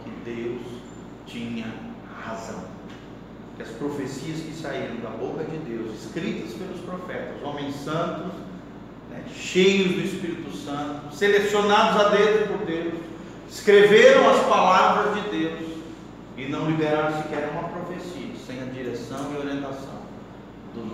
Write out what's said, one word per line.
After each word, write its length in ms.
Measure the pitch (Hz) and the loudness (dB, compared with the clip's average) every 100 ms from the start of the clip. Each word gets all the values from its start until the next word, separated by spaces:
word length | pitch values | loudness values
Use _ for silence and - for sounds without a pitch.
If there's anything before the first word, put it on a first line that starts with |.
que 60 | 117 110 120 | -12 -12 -10
Deus 360 | 117 117 - - 120 - - - - - | -6 -6 -6 -8 -12 -14 -16 -16 -16 -14
tinha 420 | 120 117 113 110 113 - - - - 113 | -10 -8 -6 -8 -10 -12 -14 -14 -12 -10
razão, 380 | - - - - - - - - - - - - - | -8 -10 -10 -12 -14 -14 -16 -16 -16 -16 -16 -16 -14
que 60 | |
as 60 | 113 | -14
profecias 720 | - 143 143 127 - 160 156 | -8 -6 -6 -6 -8 -8 -8
que 140 | - | -8
saíram 440 | - 143 127 - - | -10 -8 -6 -6 -8
da 120 | 110 | -8
boca 340 | - - 160 | -6 -6 -4
de 140 | 160 160 | -6 -6
Deus, 460 | 117 117 113 101 | -6 -6 -6 -8
escritas 500 | - 165 196 - - | -10 -6 -4 -4 -6
pelos 280 | - 180 - | -8 -10 -10
profetas, 600 | 175 180 - 123 - - | -10 -10 -8 -8 -8 -8
homens 320 | 139 147 139 139 | -8 -6 -6 -6
santos, 580 | 156 160 180 156 180 - - - - - - - - | -4 -2 -2 -4 -6 -8 -12 -14 -14 -16 -16 -16 -14
né, 120 | - - | -12 -12
cheios 600 | - - 185 190 196 180 | -12 0 4 6 6 4
do 80 | 165 | 2
Espírito 540 | - - 170 - - 147 | -2 -4 -4 -6 -8 -10
Santo, 580 | 143 143 147 143 - | -8 -6 -6 -8 -10
selecionados 880 | - 202 202 202 208 202 208 220 202 | 0 4 4 4 4 6 6 6 6
a 80 | 202 | 6
dedo 380 | 202 214 214 190 | 6 6 6 2
por 180 | 180 - | -2 -2
Deus, 280 | 165 170 - - - - - - | -2 -2 -6 -8 -12 -14 -14 -14
escreveram 800 | - 208 202 - 220 254 262 262 | -2 8 10 12 12 12 10 8
as 100 | 247 - | 6 4
palavras 640 | 214 - 185 - 190 202 196 | 4 6 6 6 4 2 -2
de 140 | - | -2
Deus 380 | 160 160 165 160 - - - - - - 123 | -2 -2 -4 -8 -10 -12 -14 -16 -18 -14 -10
e 80 | 139 | -6
não 220 | 151 160 | -2 0
liberaram 520 | 156 151 151 151 151 | 2 2 2 2 0
sequer 280 | - 147 147 | -4 -4 -4
uma 180 | 160 170 | -4 -6
profecia 640 | 175 165 180 - - 117 120 - | -6 -8 -8 -10 -10 -10 -12 -12
sem 160 | 127 | -10
a 40 | 123 | -8
direção 680 | 127 123 117 - 135 139 | -8 -6 -6 -6 -8 -6
e 40 | 147 | -6
orientação 600 | 143 139 139 139 - 104 - - - - - - - | -4 -6 -6 -8 -10 -12 -14 -14 -16 -16 -18 -16 -14
do 120 | 117 113 | -10 -10